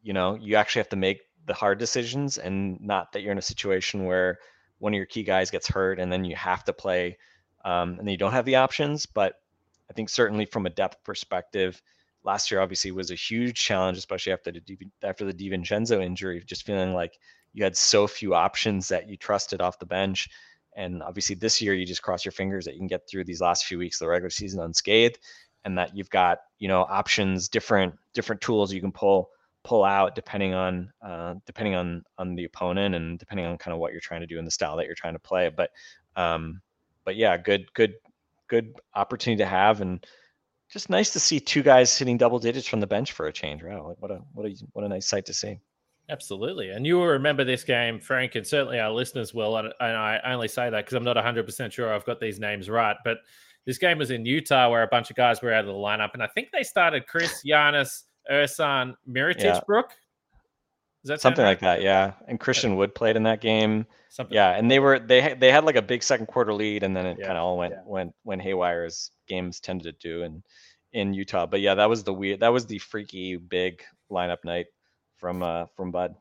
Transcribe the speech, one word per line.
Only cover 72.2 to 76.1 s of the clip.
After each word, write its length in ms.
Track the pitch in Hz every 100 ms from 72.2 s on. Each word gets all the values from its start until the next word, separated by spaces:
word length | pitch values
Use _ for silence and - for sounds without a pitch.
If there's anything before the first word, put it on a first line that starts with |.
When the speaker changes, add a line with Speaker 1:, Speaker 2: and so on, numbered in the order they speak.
| 98 98
Speaker 1:
that 80 | 113
was 180 | 123 113
the 120 | 104
freaky 580 | - 107 104 95 92 90
big 460 | 87 92 92 90 - _ _
lineup 340 | 95 90 87
night 220 | 87 87 87 _ _ _ _ _
from, 260 | 90 90
uh, 240 | 87 85 85
from 160 | - 92
Bud. 240 | 87 90